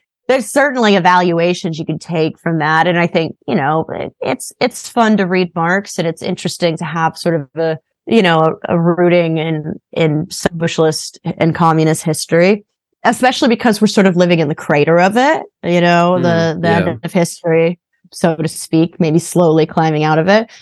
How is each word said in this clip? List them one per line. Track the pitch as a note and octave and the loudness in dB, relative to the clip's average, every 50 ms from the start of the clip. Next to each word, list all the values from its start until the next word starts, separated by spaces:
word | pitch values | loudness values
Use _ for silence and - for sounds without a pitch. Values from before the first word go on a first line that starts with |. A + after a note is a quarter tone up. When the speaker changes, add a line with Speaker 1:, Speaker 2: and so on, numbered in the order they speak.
| _ _ _ _ _ | _ _ _ _ _
Speaker 1:
there's | - B3 C4 A3 | -2 -2 -2 -2
certainly | - - C#4+ C4+ D4 C4 B3+ A#3 G#3+ G3+ | -2 0 0 0 0 0 0 2 2 2
evaluations | G3 E3+ F3+ F3 F3+ F3+ F3+ E3+ E3 E3+ F3 F3+ - - F3+ E3 D3+ | 4 4 4 4 4 4 2 2 0 0 0 -2 -2 -4 -6 -6 -6
you | D#3+ | -6
can | - D#3+ D#3+ | -8 -8 -8
take | - - E3+ E3 D#3 D#3+ - | -8 -6 -4 -2 -2 -2 -4
from | - - E3+ E3 D#3+ | -6 -4 -4 -2 0
that. | D3 D3+ D#3+ D#3+ E3 F3+ | 0 0 2 2 2 2
And | F3 E3+ | 2 0
I | E3+ | 0
think, | E3+ - F3 E3 D3+ - _ _ | 0 0 -2 -2 -4 -6 _ _
you | - - | -4 -2
know, | F#3 C#3 C#3 D#3 D#3+ D#3+ - | -2 0 0 -2 -2 -4 -4
it, | - E2+ - - - _ | -8 -10 -10 -10 -10 _
it's, | - - C4+ C4 - - - - | -6 -6 -6 -6 -8 -14 -8 -4
it's | - B3+ - - - - | -4 -4 -4 -8 -16 -6
fun | - B3 A3+ A3 A3 G3 | -2 0 2 2 2 2
to | G3 | 0
read | F3 F#3 F#3 F#3 F3 - | 0 0 0 0 -2 -2
Marx, | F3 E3 E3 F3+ G3 G3+ - - - | -2 -2 0 0 -2 -2 -4 -6 -4
and | E3 E3 | -4 -4
it's | D#3+ - - | -4 -6 -6
interesting | E3 F3+ - - F3+ - - - E3+ D#3+ D#3 | -8 -6 -6 -6 -8 -6 -2 -2 -2 -2 -4
to | F3 | -6
have | D#3 D#3 E3+ E3 D#3+ - | -6 -4 -2 -2 -2 -2
sort | - - F3+ E3 D#3+ | -4 -2 -2 -2 -2
of | C#3+ C3+ - | -4 -6 -6
a, | D#3 E3 D#3+ D#3+ D3+ - _ _ _ _ | -4 -4 -4 -4 -6 -8 _ _ _ _
you | - - A#3 G3 | 0 2 2 4
know, | F3 E3 D#3+ | 4 4 4
a, | D#3+ D#3+ - - - - - | 2 2 0 -2 -4 -4 -2
a | F3 | 0
rooting | E3 F3 E3+ E3+ F3 F3 E3+ F3 E3+ E3 D#3+ D#3+ | 0 0 2 2 2 2 2 2 2 0 -2 -2
in, | D#3 E3 D#3+ D3+ D3+ D#3 - - - _ - | -2 -4 -4 -6 -6 -8 -10 -12 -14 _ -4
in | - E3+ D#3 D3 D3+ D#3 - | -2 0 0 0 -2 -4 -6
socialist | - - - - - E3 E3 E3 - - D#3+ D#3+ D3+ - - - - - - | -6 -6 -4 -4 -4 -4 -4 -4 -2 0 0 0 -2 -4 -8 -12 -16 -12 -10
and | E3+ E3+ - E3 E3 D3+ | -8 -4 -2 -2 -2 0
communist | - E3+ E3 D#3+ D#3+ D#3 D#3 D#3+ - - | 2 2 2 4 4 2 2 0 0 -2
history, | E3 D#3 - - - E3 E3 F3 F#3 G#3+ G#3 - _ _ _ _ _ _ _ - | -4 -4 -4 -4 -2 2 2 4 4 2 0 -4 _ _ _ _ _ _ _ -2
especially | A3 A#3+ - B3 B3+ C4 - D#4+ B3+ | -2 0 0 0 0 0 2 2 0
because | A#3+ A#3 - B3 G#3 - | 2 2 2 0 2 2
we're | G#3+ G3+ | 2 2
sort | - - G3 | 2 2 2
of | F#3+ F3 | 2 2
living | F3 F3+ F3 F3 E3 | 2 2 2 2 2
in | D#3+ C#3+ | 2 0
the | D#3 | -4
crater | - - - E3 D3 D3 D#3 E3 E3+ | -4 -4 0 0 2 2 4 4 4
of | F3 G3 G3+ | 2 2 2
it, | A#3 C4 C#4+ D#4+ - - - _ _ - | 2 2 2 0 -2 -4 -10 _ _ -4
you | F3 F3 F3 | -2 0 2
know, | E3+ F3 F3 F3 F3 F3 F3+ F3+ | 2 4 4 4 4 2 2 2
Speaker 2:
Mm, | F3 | 0
Speaker 1:
the, | E3+ E3+ E3 E3 E3 D#3+ F3 | 0 2 2 0 0 -2 -2
the | E3+ E3+ | -2 0
Speaker 2:
yeah. | E3 E3+ F3 F3+ | 0 0 0 -2
Speaker 1:
end | D#3 A2+ - | -4 -6 -8
of | E3+ - | -4 -2
history, | F#3+ E3+ E3+ - - - E3+ D#3+ E3 E3 E3 F3 - _ _ _ _ _ _ - | -2 -2 -2 -4 -6 -4 0 2 2 2 0 -2 -4 _ _ _ _ _ _ -6
so | - - F3 D#3+ | -2 -2 -2 0
to | D#3 D#3+ | -2 -4
speak, | D#3 - - - - - D#3+ D#3+ E3 - - | -6 -8 -10 -6 -2 0 2 2 0 0 -2
maybe | E3+ D#3+ D#3 E3+ | 0 0 0 0
slowly | E3 - - F3+ F3+ E3 D#3 D#3+ D#3 | -2 0 0 2 2 4 4 2 2
climbing | D#3+ - - E3 D#3+ D#3 D3+ D3+ | 0 0 0 0 0 0 0 0
out | D#3 D#3 D#3 | 0 0 2
of | D#3+ F#3+ | 2 2
it. | G3+ G#3+ A3+ A3+ - - | 2 0 0 -2 -8 -20